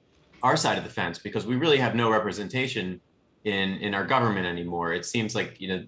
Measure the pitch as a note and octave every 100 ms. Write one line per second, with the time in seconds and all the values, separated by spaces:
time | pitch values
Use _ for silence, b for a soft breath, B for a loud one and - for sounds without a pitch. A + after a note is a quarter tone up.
0 | _ _ _ - B2+ D#3 A#2 F#2+ E2+ -
1 | E2+ E2 G#2 A2 G2+ B2+ D#3+ C3+ A#2+ A2+
2 | A2+ A2 G#2 F#2 F#2 B2+ B2+ A2+ F#2 F2+
3 | _ _ _ _ G#2+ G2 F#2+ F#2+ G2+ G2
4 | F#2 C3 A#2 G2 F2+ F2 F2 F2 E2+ F2
5 | - A#2+ G#2+ G#2 F#2 - F#2+ F#2